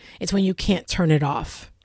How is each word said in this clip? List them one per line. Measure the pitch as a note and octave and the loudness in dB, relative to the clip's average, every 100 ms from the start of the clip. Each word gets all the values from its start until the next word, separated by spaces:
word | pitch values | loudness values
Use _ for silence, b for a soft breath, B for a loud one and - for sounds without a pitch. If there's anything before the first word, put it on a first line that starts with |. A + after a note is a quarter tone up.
| b b | b b
It's | F3+ | -2
when | G3 | 0
you | F#3+ | 0
can't | F#3 - F3+ - | 0 0 0 -2
turn | - E3+ | 0 4
it | D3+ | 4
off. | C#3+ C#3+ - - - _ | 2 -2 -6 -12 -18 _